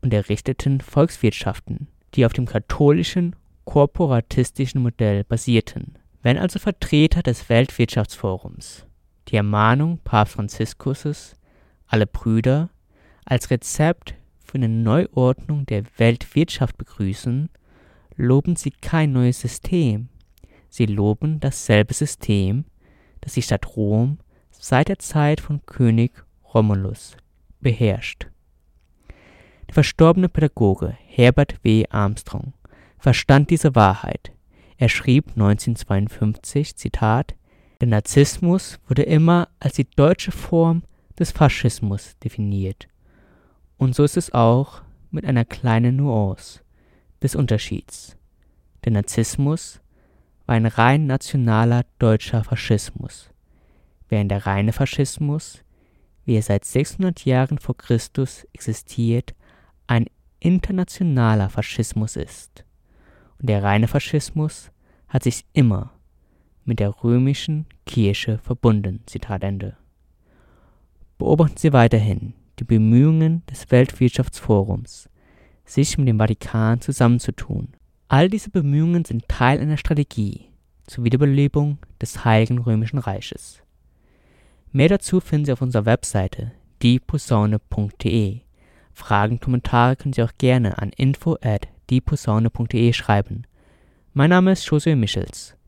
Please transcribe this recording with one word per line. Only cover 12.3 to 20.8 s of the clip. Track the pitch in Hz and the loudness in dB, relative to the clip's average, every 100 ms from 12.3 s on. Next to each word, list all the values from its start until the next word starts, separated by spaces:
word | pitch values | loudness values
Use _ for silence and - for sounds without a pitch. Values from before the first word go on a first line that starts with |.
| 110 120 139 170 _ _ _ _ _ | 0 2 0 -2 _ _ _ _ _
als | - 127 - | -4 -4 -2
Rezept | 123 - - 156 175 - - _ _ | -4 -4 -2 0 0 -8 -20 _ _
für | - 139 | -10 -4
eine | 117 | -2
Neuordnung | 113 113 135 - - 127 131 - 151 135 | 0 2 2 2 0 0 0 -4 -6 -4
der | 104 104 - | -6 -6 -2
Weltwirtschaft | 113 120 - - 170 - 123 - | -2 -2 -6 -2 -2 -2 -6 -6
begrüßen, | - - 98 98 123 123 160 _ _ _ _ _ _ - | -18 -8 -6 -6 -6 -6 -8 _ _ _ _ _ _ -6
loben | 123 131 147 170 | 2 2 0 -4
sie | 147 | -6
kein | - - 165 151 | -10 -4 0 0
neues | 127 123 123 | 2 0 0
System. | 120 - - 180 139 104 120 - _ _ _ _ _ | -8 -8 -4 0 0 -2 -8 -18 _ _ _ _ _
Sie | - | -2